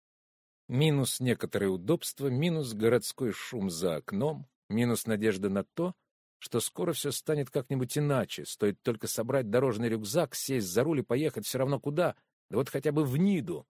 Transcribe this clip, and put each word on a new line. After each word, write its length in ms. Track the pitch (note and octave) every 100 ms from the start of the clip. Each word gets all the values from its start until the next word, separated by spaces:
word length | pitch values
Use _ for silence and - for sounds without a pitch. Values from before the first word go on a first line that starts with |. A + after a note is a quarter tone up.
| _ _ _ _ _ _ -
Минус 520 | B2+ D#3 C#3+ B2 -
некоторые 480 | B2+ A2+ - G2+ G2
удобства, 600 | F#2 F#2+ B2+ - - C#3
минус 440 | B2 E3+ D#3+ C3
городской 600 | G#2+ A2+ A#2+ - - B2+
шум 360 | F#2+ - B2 F#2+
за 280 | E2 F2+ D#2
окном, 520 | - G2 D3 C#3+ - _ -
минус 360 | G#2+ A#2+ A2+ -
надежда 440 | G#2+ A2 F#2+ G2
на 140 | G2
то, 300 | F#2+ - F3 - _ _ _ _
что 220 | - A#2
скоро 340 | - - F3
все 180 | D3 D3
станет 380 | B2 - D3+ C3
как-нибудь 480 | D3 - C3+ B2 D3
иначе, 480 | D3 C3+ G2 - D2
стоит 340 | - G#2 F#2+
только 280 | - A2 -
собрать 420 | - A#2 C3+ A2+
дорожный 400 | A#2+ C3+ G#2+ A#2
рюкзак, 440 | A2 G#2 C#3+ D3+
сесть 320 | - - C3 F#2+
за 160 | F#2
руль 180 | C#3+ D#3
и 20 |
поехать 420 | F#2+ B2 D#3 A#2+
все 140 | - B2+
равно 200 | C3+ C#3
куда, 380 | C#3+ D3+ E3 - _ _ -
да 80 | A2+
вот 140 | C3+
хотя 200 | C#3 D3+
бы 140 | D3
в 140 | C#3+ C3+
Ниду. 480 | G3 F#3+ F2+ D#2